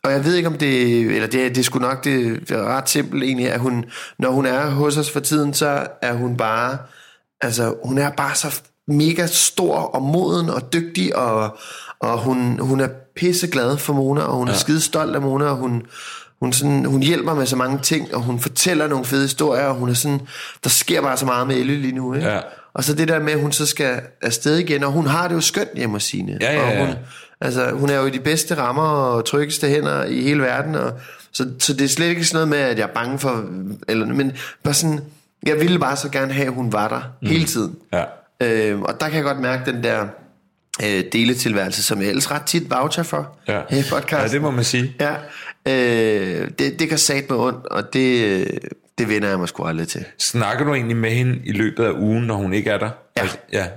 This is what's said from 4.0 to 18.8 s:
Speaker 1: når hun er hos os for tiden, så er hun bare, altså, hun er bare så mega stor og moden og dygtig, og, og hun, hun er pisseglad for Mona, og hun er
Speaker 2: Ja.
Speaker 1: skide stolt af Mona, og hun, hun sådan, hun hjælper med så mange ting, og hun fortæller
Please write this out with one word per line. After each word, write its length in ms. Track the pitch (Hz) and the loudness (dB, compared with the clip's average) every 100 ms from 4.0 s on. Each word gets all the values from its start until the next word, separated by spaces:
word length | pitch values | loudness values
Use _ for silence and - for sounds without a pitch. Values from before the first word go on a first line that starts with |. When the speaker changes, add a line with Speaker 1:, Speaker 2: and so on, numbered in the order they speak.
| - - | -16 -2
Speaker 1:
når 120 | 127 | 0
hun 140 | 131 131 | 2 2
er 200 | 131 147 | 0 0
hos 280 | 139 147 147 | 2 2 2
os 140 | 147 | -2
for 80 | - | -2
tiden, 340 | - 156 143 | 0 2 2
så 340 | 143 147 143 139 - | 2 0 0 -4 -4
er 120 | 123 | -2
hun 240 | 120 123 120 | 0 -2 0
bare, 400 | 110 113 123 131 - - - _ _ _ | 0 2 0 -4 -10 -20 -20 _ _ _
altså, 340 | 120 117 117 - | -4 0 0 -2
hun 140 | 120 131 | -2 0
er 120 | 143 | 0
bare 240 | 143 139 - | 0 -2 -2
så 260 | 151 - - _ - | -4 -6 -12 _ 0
mega 380 | 147 156 165 170 | 4 4 2 0
stor 480 | - - - 180 147 | 2 2 2 2 0
og 260 | 156 123 | 0 -2
moden 480 | 135 165 180 175 165 | 2 2 2 2 0
og 240 | 123 123 | -2 -2
dygtig, 420 | 170 170 175 185 - | -2 0 -2 0 2
og, 420 | 123 110 107 - - - - - | 2 2 0 -6 -16 -16 -16 -6
og 180 | 113 117 | -2 0
hun, 400 | 123 127 123 120 | 0 0 0 0
hun 200 | 131 135 | 0 2
er 80 | 131 - - - | 0 -4 -16 -2
pisseglad 600 | 180 175 175 - 120 143 | 0 2 0 0 0 0
for 160 | - | 0
Mona, 280 | 139 135 143 | 0 2 2
og 140 | 151 127 | 0 0
hun 100 | 123 | 0
er 40 | |
Speaker 2:
Ja. 60 | 101 | 0
Speaker 1:
skide 240 | - 156 | 2 2
stolt 340 | 147 156 156 143 | 2 0 0 0
af 60 | |
Mona, 240 | 139 135 147 | 0 0 0
og 100 | 135 | 0
hun, 280 | 127 120 113 - - - - _ | -2 -2 -4 -16 -14 -16 -18 _
hun 120 | 127 | 0
sådan, 320 | 123 143 139 127 | 2 2 2 4
hun 160 | 135 | 4
hjælper 300 | 135 170 - | 4 2 2
med 120 | 156 127 | 0 0
så 100 | 127 | 2
mange 240 | 127 139 | 0 0
ting, 360 | 135 160 - 123 | 0 0 0 -2
og 60 | |
hun 180 | 120 120 | -2 -2
fortæller 480 | 123 - 185 165 | -2 0 2 2